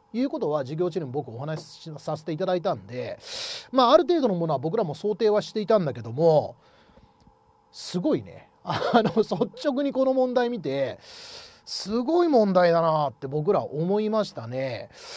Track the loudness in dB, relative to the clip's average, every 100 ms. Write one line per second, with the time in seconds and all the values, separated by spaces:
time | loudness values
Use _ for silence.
0 | _ -4 -2 -2 -2 -2 -2 -2 -2 -2
1 | -6 -6 -8 -8 -8 -8 -10 -18 -16 -12
2 | -8 -6 -6 -4 0 0 0 -4 -6 -10
3 | -8 -10 -12 -12 -10 -12 -2 2 6 6
4 | 6 2 2 0 0 0 -2 -2 -2 -2
5 | -4 2 2 2 0 -2 2 2 2 -4
6 | -6 2 6 6 4 -4 _ _ _ _
7 | _ _ _ _ _ _ _ -16 -8 -4
8 | 0 -2 -4 -18 -20 _ -6 -4 2 2
9 | 4 0 0 -2 -4 -4 -4 -2 -2 0
10 | 0 2 2 0 0 -2 -4 -2 -4 -6
11 | -16 -20 -18 -18 -20 -20 -12 -10 -4 -4
12 | 0 2 4 4 6 6 6 6 4 2
13 | 0 -4 -6 -2 2 0 0 -4 -2 0
14 | 0 -2 -2 -6 -8 -6 -6 -6 -12 -18
15 | -16